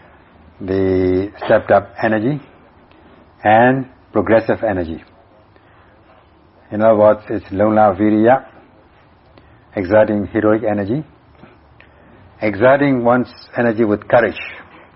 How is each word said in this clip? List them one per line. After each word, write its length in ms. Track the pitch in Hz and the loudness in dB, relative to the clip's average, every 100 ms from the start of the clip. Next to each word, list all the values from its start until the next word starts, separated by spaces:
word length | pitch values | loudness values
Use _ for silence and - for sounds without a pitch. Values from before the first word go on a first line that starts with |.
| - _ _ _ - _ | -20 _ _ _ -20 _
the 720 | 98 95 95 92 92 92 101 - - | -6 -2 0 0 0 -2 -4 -8 0
stepped 260 | 113 - | 0 2
up 220 | 101 - - | 0 0 -6
energy, 400 | 113 110 113 147 - _ _ _ _ _ _ - _ _ | -4 -2 -4 -6 -10 _ _ _ _ _ _ -20 _ _
and 440 | 107 110 123 135 127 _ _ | 2 4 4 0 -6 _ _
progressive 520 | 113 90 113 113 104 | -4 0 0 0 -4
energy. 400 | 113 95 80 80 - _ _ _ _ _ _ _ _ _ _ _ _ _ _ _ _ | -4 -4 -6 -12 -18 _ _ _ _ _ _ _ _ _ _ _ _ _ _ _ _
In 100 | 104 | 0
other 140 | 110 107 | 2 4
words, 260 | 107 104 - | 4 2 -4
it's 160 | 107 - | -10 -8
lona 420 | 95 107 107 107 | -2 0 2 2
viriya, 560 | 92 107 107 110 135 - - _ _ _ _ _ _ _ _ _ _ _ 107 | 2 0 2 2 2 -2 -20 _ _ _ _ _ _ _ _ _ _ _ -10
exerting 520 | 90 107 107 104 92 | 0 2 2 0 -4
heroic 300 | 110 107 110 | -2 0 0
energy, 420 | 110 104 98 131 151 _ _ _ - _ _ _ _ _ _ - - _ | -2 -4 -4 -6 -8 _ _ _ -20 _ _ _ _ _ _ -20 -20 _
exerting 600 | 107 98 123 139 143 127 | -6 0 2 2 2 0
one's 280 | 120 123 113 - - - | 0 0 -2 -10 -12 -4
energy 300 | 120 110 110 | -2 0 -2
with 220 | 104 - | -2 0
courage 320 | 123 110 - - - - - - | 2 2 -4 -14 -18 -20 -20 -20